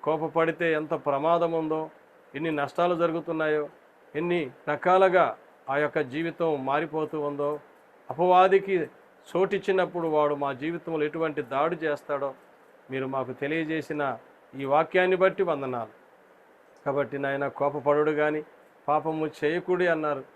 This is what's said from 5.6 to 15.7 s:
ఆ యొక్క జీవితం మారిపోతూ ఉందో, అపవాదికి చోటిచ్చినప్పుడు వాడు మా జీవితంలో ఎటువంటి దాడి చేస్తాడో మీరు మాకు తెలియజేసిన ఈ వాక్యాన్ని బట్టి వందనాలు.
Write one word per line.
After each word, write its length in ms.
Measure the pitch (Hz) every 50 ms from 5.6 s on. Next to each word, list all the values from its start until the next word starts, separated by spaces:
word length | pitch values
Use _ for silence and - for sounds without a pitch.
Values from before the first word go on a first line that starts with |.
| _ -
ఆ 80 | 135 143
యొక్క 220 | 151 143 - 160
జీవితం 680 | 151 127 123 151 165 170 160 - 175 165 151 139 131
మారిపోతూ 560 | 131 139 151 160 160 147 156 156 151 160 156
ఉందో, 380 | 147 147 143 143 147 143 147 147 - - - _ _ _ _ _ _ -
అపవాదికి 680 | 127 139 175 180 185 180 185 196 - 196 196 196 190 180 156 - - - - _ _ _ _ - -
చోటిచ్చినప్పుడు 720 | 170 190 190 196 196 - - 190 190 180 165 - 175 165 165
వాడు 280 | 151 151 147 147 147
మా 180 | 139 143 139 135
జీవితంలో 520 | 123 139 160 170 170 165 - 165 156 147
ఎటువంటి 360 | 143 147 165 160 160 151 147
దాడి 340 | 143 117 135 135 147 165 175
చేస్తాడో 580 | 160 160 156 147 143 - - 147 139 139 139 135 - - - - _ - _ - - _ -
మీరు 140 | 131 135 131
మాకు 280 | 131 135 135 127 120 127
తెలియజేసిన 840 | - 139 139 156 165 160 151 160 160 151 - 156 147 147 139 123 113 - - - _ _ _ -
ఈ 100 | 135 139
వాక్యాన్ని 500 | 135 139 151 160 - - 190 180 180 185
బట్టి 280 | 180 185 190 185 190 190
వందనాలు. 640 | 175 160 139 139 131